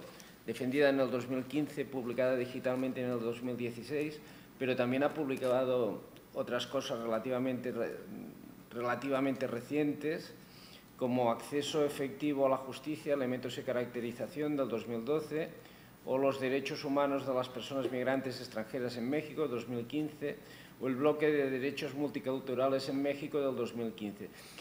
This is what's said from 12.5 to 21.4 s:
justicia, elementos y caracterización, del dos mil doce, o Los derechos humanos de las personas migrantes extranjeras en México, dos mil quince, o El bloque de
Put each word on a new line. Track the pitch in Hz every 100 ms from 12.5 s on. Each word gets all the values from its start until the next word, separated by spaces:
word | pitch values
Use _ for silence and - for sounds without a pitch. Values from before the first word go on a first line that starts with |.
| 131
justicia, | - 120 151 151 151
elementos | 143 123 123 127 131
y |
caracterización, | 127 123 120 120 117 117 113 147 151 147
del | 127
dos | 113 107
mil | 117
doce, | 113 151 151 151 165 - - - - - -
o | 131
Los | 139 135
derechos | 131 139 139 147
humanos | 147 139 143 139 123
de |
las | 127 123
personas | 120 - 139 120
migrantes | 127 123 135 131 113
extranjeras | 120 110 107 139 120 120
en | 120
México, | 147 156 - 147
dos | 120 110
mil | 120 120
quince, | 147 151 - 143 - - - - -
o | 127
El |
bloque | 127 151 151 151
de | 147